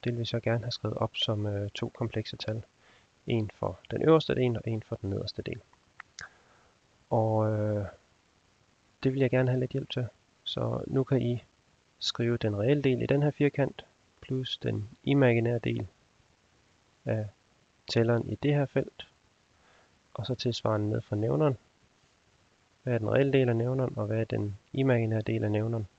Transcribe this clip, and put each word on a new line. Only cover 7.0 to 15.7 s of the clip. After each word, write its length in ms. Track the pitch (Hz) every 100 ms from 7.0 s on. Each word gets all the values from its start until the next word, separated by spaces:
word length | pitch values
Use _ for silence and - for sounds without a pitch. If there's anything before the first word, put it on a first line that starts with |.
| _
Og, 420 | 113 110 110 107
øh, 340 | 107 104 104 98 - _ _ _ _ _ _ _ _ _ _
det 100 | 135
vil 80 | 131
jeg 100 | 131
gerne 200 | 127 127
have 100 | 127
lidt 100 | 127
hjælp 200 | 135 -
til. 160 | - 117 _ _ _
Så 400 | - - 120 120 -
nu 180 | 135
kan 180 | 131 131
I 220 | 120 120 - _ _ _ _ _
skrive 380 | - - 120 120
den 220 | 110 101
reelle 240 | 110 147
del 200 | 135 123
i 40 | 117
den 160 | 139
her 80 | 147
firkant, 560 | - 147 - 135 - - _ _ _
plus 380 | - 131 127 120
den 300 | 123 107 104 -
imaginære 540 | - 139 131 117 117 120
del 280 | 120